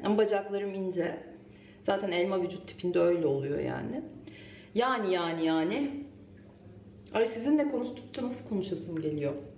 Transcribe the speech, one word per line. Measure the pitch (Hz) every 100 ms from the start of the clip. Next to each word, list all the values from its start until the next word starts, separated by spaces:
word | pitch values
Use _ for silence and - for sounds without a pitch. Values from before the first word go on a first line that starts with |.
Ama | 202 214
bacaklarım | 214 202 202 202 202
ince. | 190 185 170 165 - - - - - - -
Zaten | - 196 196
elma | 175 190 190
vücut | 170 185 -
tipinde | - 175 175
öyle | 170 170 151
oluyor | 139 139 147
yani. | 131 - - 285 - - - - - - -
Yani, | 214 254 240 196
yani, | 180 170 165
yani. | 160 160 165 262 285 - - - - - - - - - - - -
Ay, | 220
sizinle | 233 226 277 302 285
konuştukça | 240 240 - - 262
nasıl | 247 - -
konuşasım | 196 180 170 165 160
geliyor. | 151 147 139 - -